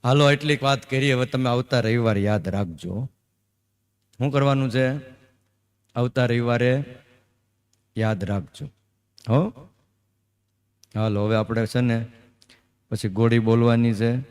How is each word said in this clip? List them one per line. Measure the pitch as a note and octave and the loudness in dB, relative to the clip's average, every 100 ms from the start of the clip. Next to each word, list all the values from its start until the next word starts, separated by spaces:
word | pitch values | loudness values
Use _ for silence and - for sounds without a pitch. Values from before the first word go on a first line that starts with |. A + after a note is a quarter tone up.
હાલો, | A#2+ C#3+ C#3+ | 2 4 4
એટલીક | C#3+ D3 D3 | 2 0 0
વાત | C3+ C#3 - | 0 -2 -2
કરીએ. | C3+ C#3+ | -2 0
હવે | B2+ B2+ | 0 0
તમે | B2+ B2+ | -2 0
આવતા | B2 B2 B2 | -2 0 0
રવિવારે | A2+ A#2 A2+ G#2 | 2 2 2 2
યાદ | G2+ G#2 E2 | 0 -2 -2
રાખજો. | G2 F#2+ D#2 F2 G2 C3 _ _ _ _ _ _ _ _ _ _ - | -4 -6 -8 -10 -8 -10 _ _ _ _ _ _ _ _ _ _ -6
શું | C#3 | -2
કરવાનું | C3+ C#3 C3+ C3+ | 2 2 2 0
છે? | B2+ C3 C#3+ C3 - _ _ _ _ _ _ _ A#2+ | 0 0 -2 -12 -20 _ _ _ _ _ _ _ -4
આવતા | B2 C3 B2 | -2 0 0
રવિવારે | A#2+ A#2 A#2+ B2 C3 C3+ B2+ _ _ _ _ _ _ _ _ _ G#2+ | 0 0 0 2 0 -4 -16 _ _ _ _ _ _ _ _ _ -4
યાદ | A2 G2+ | -2 -2
રાખજો. | F#2+ G2+ D2 - C#2+ _ _ _ _ _ - | -4 -6 -8 -16 -18 _ _ _ _ _ 0
હો? | B2 G3+ - D#3 _ _ _ _ _ _ _ _ _ _ _ _ G#2+ | 0 0 -8 -20 _ _ _ _ _ _ _ _ _ _ _ _ -4
હાલો, | A2 G2+ G#2 | -2 0 0
હવે | A2 | 0
આપણે | G#2+ A2+ A2 | 0 -2 -2
છે | B2 | 0
ને | B2 A#2 A2+ - _ _ _ _ _ _ _ | 0 -2 -4 -16 _ _ _ _ _ _ _
પછી | A2 G#2+ | -6 -4
ગોળી | F#2+ A2+ A#2 | 2 2 4
બોલવાની | A2 A2+ A#2 A#2 A#2 | 4 4 4 4 2
છે | G#2+ A#2 B2+ C3+ | 0 -2 -2 -8